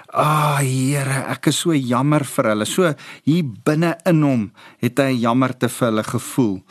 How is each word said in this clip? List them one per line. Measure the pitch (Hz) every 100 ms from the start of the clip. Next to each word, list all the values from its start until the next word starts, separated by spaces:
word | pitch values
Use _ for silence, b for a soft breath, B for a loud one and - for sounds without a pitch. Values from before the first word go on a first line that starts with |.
| B
"Ah, | - 147 151 151 143
Here, | 135 131 131 143 135 135 107
ek | 127 -
is | 139
so | 175
jammer | 156 123 123 139 151
vir | 135 -
hulle." | 113 107 107
So | - 180 135 B B
hier | - 165 147 101
binne | 151 151 170 156 190
in | 160
hom | 147 127 98 - B B
het | 123 127
hy | 135
jammerte | 127 117 123 127 123 120
vir | - 123
hulle | 110
gevoel | 107 120 - - 117 92 -